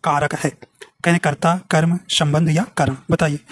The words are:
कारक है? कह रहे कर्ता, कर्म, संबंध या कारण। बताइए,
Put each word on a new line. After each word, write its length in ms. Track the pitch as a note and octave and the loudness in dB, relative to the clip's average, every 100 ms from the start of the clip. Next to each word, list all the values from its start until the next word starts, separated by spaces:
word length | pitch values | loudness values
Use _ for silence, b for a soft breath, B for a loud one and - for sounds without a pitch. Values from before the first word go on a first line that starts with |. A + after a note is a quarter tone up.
कारक 300 | E3+ D3 D3 | -2 0 -2
है? 160 | D3 D3 | -2 -4
कह 600 | - - - - _ E3+ | -6 -16 -20 -20 _ 0
रहे 80 | E3+ | 0
कर्ता, 360 | E3 C#3+ E3+ F3+ - | 0 0 0 0 0
कर्म, 280 | D#3+ E3 F3 - | 0 2 -2 -4
संबंध 400 | - D3+ D3+ E3 | -2 0 2 2
या 120 | D#3 A#3+ - | 0 -2 -2
कारण। 200 | C#3 C3+ - | -2 -2 -2
बताइए, 280 | E3 D#3+ D3 - | 0 0 -2 -8